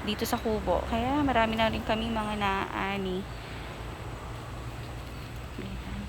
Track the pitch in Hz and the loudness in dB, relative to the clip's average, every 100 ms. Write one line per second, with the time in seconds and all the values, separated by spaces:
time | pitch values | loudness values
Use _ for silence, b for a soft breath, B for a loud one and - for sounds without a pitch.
0 | 208 208 226 233 226 214 185 170 - 233 | -2 0 2 2 2 2 4 2 4 0
1 | 247 285 277 233 226 220 226 220 220 220 | 2 4 6 6 4 6 4 4 2 2
2 | 226 226 214 208 202 196 190 - 196 196 | 2 0 0 2 2 2 0 0 0 0
3 | 190 180 202 B B B B B - - | 0 0 -2 B B B B B -8 -6
4 | - - - - - - - - - - | -8 -6 -6 -8 -6 -6 -6 -6 -6 -6
5 | - - - - - - 196 196 190 196 | -6 -8 -8 -8 -8 -6 -6 -6 -4 -6